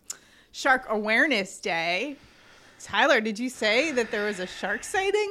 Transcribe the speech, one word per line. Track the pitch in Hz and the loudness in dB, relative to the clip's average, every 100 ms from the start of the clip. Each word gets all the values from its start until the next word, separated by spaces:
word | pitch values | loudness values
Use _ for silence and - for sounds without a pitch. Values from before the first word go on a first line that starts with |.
| - - _ - _ | -20 -20 _ -20 _
Shark | - 285 262 254 | -4 2 2 0
Awareness | 214 214 220 311 240 190 - | -2 0 2 2 2 -2 -6
Day. | 208 170 165 180 269 269 - - - - - - | -4 -2 0 -2 -4 -8 -18 -20 -20 -20 -20 -20
Tyler, | - 196 277 269 | -6 2 4 4
did | 220 214 | 2 -2
you | 254 | -6
say | - 214 220 320 | -2 2 2 2
that | 262 226 | 0 0
there | 214 208 | 0 -2
was | 202 | -4
a | 185 | -6
shark | - 185 214 | -6 -4 -4
sighting? | - 392 381 403 415 | -4 -2 2 2 0